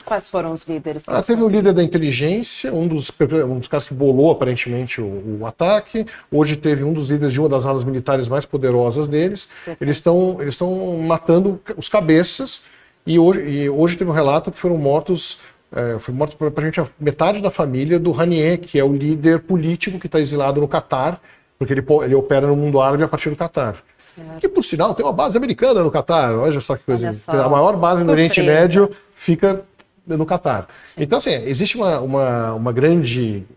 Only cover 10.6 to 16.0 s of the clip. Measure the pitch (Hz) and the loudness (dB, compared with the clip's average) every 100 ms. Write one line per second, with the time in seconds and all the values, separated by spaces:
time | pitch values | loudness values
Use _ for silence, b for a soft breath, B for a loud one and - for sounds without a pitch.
10.6 | 180 185 185 170 165 160 - 170 190 185 | -4 -4 -4 -4 -2 -2 2 2 2 -4
11.6 | - - - 214 160 160 175 - 262 - | -8 -12 -2 0 4 4 4 -4 -8 -10
12.6 | b b b b - 165 170 185 147 143 | b b b b 0 4 4 4 0 -2
13.6 | 143 139 170 175 180 156 139 147 160 - | -2 2 0 0 -2 2 2 2 -2 -4
14.6 | 180 170 139 147 156 170 - - B B | -2 0 2 0 0 -4 -4 -12 B B
15.6 | _ - 120 113 | _ -6 -4 -4